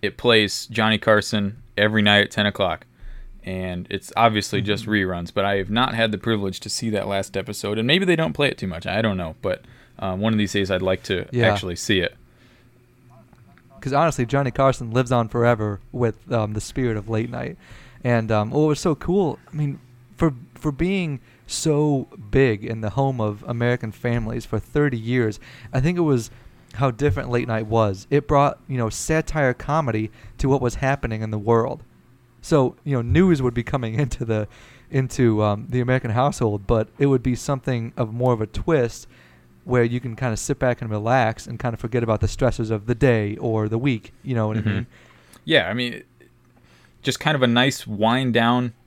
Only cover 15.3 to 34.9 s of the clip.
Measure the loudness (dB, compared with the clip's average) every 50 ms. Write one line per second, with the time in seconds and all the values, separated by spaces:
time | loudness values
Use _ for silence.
15.3 | 0 2 4 4 4 2 0 -4 -4 -6 -10 -12 -4 -2 -2 -2 -2 -4 -8 -4
16.3 | -2 -2 -2 -2 -4 -6 -8 -6 -4 -2 -2 0 -2 -2 -4 -4 -2 -2 -2 -4
17.3 | -6 -8 -8 -8 -10 -14 -18 -20 -20 -20 -20 -20 -20 -6 -2 0 2 2 2 2
18.3 | 0 0 0 0 0 2 2 2 2 0 0 -2 -2 0 -2 0 0 2 0 0
19.3 | -2 -6 -12 -12 -6 -4 -4 -4 -4 -8 -14 -20 -20 -20 -20 -20 -4 0 0 0
20.3 | 0 -2 -14 -20 -20 -6 -6 -6 -2 0 -2 0 0 0 -2 -4 -6 -8 -10 -18
21.3 | -20 _ _ -10 -8 -2 0 2 2 4 4 2 2 0 -2 -4 -12 -18 -12 0
22.3 | 4 4 4 4 2 0 -4 -8 -6 -4 -4 -4 0 0 0 0 0 0 -2 -2
23.3 | -2 -6 -6 -6 -4 0 0 0 0 0 -4 -8 -10 -6 -4 -2 -2 -2 -2 -4
24.3 | -6 -8 -6 -4 -6 -6 -6 -2 0 2 2 2 0 -2 -4 -2 0 0 0 0
25.3 | -2 -6 -14 -20 -20 -20 -18 -4 -2 0 2 2 2 2 2 4 4 2 2 -2
26.3 | -12 -20 -20 -20 -20 -20 -20 _ -4 0 0 0 0 2 0 0 0 0 -2 0
27.3 | 0 0 0 0 -2 -2 -2 0 2 2 2 2 0 -4 -4 0 0 0 2 4
28.3 | 4 4 4 4 2 -4 -10 -8 -4 -2 -2 -2 -4 -6 -2 0 0 0 0 -2
29.3 | -2 0 2 0 0 -2 -4 -2 -2 0 0 0 -2 -2 -4 -4 -8 -16 -20 -20
30.3 | -6 -2 2 2 2 2 2 0 -2 0 0 0 0 0 -2 -6 -4 -4 -4 -4
31.3 | -4 -4 2 4 4 4 4 0 -4 -8 -12 _ _ _ _ _ -20 _ _ _
32.3 | _ _ -4 2 2 4 4 2 -2 _ _ -2 -2 -2 0 2 4 4 6 6
33.3 | 4 4 2 0 0 -2 -4 -2 -4 -4 -4 -4 -2 -2 -2 -2 -2 -6 -2 -2
34.3 | 0 -2 -2 -4 -8 -20 -20 -20 -20 -20 -20 -4